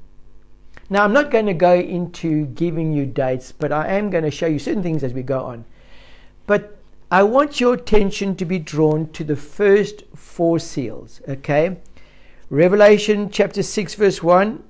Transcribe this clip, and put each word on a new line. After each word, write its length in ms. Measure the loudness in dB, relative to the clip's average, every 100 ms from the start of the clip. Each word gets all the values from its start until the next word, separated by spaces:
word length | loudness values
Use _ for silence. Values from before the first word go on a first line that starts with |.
| -20 -20 -20 -20 -20 -20 -20 -18 -4
Now, 160 | 0
I'm 80 | 2
not 180 | 2 2
gonna 220 | 0 0
go 220 | 2 4
into 720 | 4 0 -6 -8 -6 -4 -2 -2
giving 480 | -4 -4 -2 -2
you 100 | -2
dates, 480 | -4 -2 -2 -4 -8
but 200 | -8 -4
I 160 | -2 -2
am 200 | -2 -2
gonna 220 | -2 -2
show 160 | -2 -2
you 120 | -2
certain 240 | -4 -4
things 220 | -2 -2
as 80 | -4
we 100 | -4
go 180 | -4 -6
on. 240 | -6 -12 -18 -20 -20 -20 -20 -20 -20 -8 0
But 320 | 0 -2 -20 -20 -20 0
I 140 | 2
want 360 | 4 4 0 0
your 140 | 0
attention 600 | 0 4 4 4 0 -4 -4
to 100 | -4
be 120 | -4
drawn 520 | -4 0 2 0 -4
to 100 | -8
the 140 | -6 -6
first 680 | -6 0 4 4 2 -8 -18
four 440 | -20 -12 -2 0 0
seals, 600 | -4 -8 -8 -10 -16 -16 -10
okay? 480 | -8 -2 0 0 -4 -14 -20 -20 -20 -20 -20 -4
Revelation 800 | 2 4 6 6 6 2 -2 -2
chapter 340 | -2 -2 -2
six, 320 | -4 -4 -6
verse 280 | 0 0 2
one, 400 | 2 4 2 -4